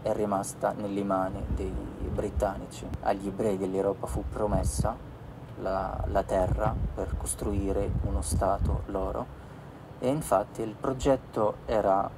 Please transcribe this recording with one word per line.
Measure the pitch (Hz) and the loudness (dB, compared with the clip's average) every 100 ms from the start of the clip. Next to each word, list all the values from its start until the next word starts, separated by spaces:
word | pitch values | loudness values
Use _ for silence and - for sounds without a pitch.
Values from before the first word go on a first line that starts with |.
è | 110 | 0
rimasta | 107 104 98 98 - 104 | 0 2 2 0 0 -2
nelle | 101 101 101 | 0 -2 -2
mani | 101 95 95 95 - | 2 2 0 -2 -2
dei | - 95 92 - - - | -2 -2 -4 -6 -6 -4
britannici. | - 104 - 101 98 - - - - | -2 -2 2 0 0 -8 -10 -8 -4
Agli | - 98 98 | -2 0 -2
ebrei | 95 110 95 | 0 0 2
dell'Europa | 98 95 98 98 - | 0 2 0 0 -2
fu | - 104 | -4 -4
promessa | - 104 95 92 - 107 - - - - - - - | -2 2 2 2 2 0 -2 -10 -14 -14 -14 -14 -6
la, | 95 95 95 - - | -2 0 -2 -2 2
la | - | 2
terra | 110 95 92 - 110 113 - | 4 4 4 4 2 2 -2
per | - - - | -2 -2 -2
costruire | - - 110 98 98 98 101 - | -4 -2 0 0 2 0 0 0
uno | 101 101 | 0 0
Stato | 98 - 95 98 - 110 - | 2 2 4 4 2 0 0
loro, | 98 95 113 127 - - - - - - - | -2 -2 -2 -6 -10 -14 -16 -16 -16 -16 -4
e | 127 | 0
infatti | 147 - 95 107 - | 0 4 2 2 -4
il | 110 107 | -6 -2
progetto | 135 131 143 131 - - 107 - - | -2 2 4 4 2 2 2 2 0
era | 110 101 95 98 | 4 6 4 2